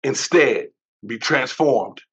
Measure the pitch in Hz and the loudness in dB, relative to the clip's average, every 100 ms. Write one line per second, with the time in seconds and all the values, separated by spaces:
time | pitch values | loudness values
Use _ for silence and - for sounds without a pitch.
0 | 135 131 - 170 139 107 - _ _ _ | -4 -4 2 4 4 2 -4 _ _ _
1 | 104 113 - 147 127 - 156 120 107 - | -12 -8 -2 -2 -2 0 2 2 -2 -10
2 | _ | _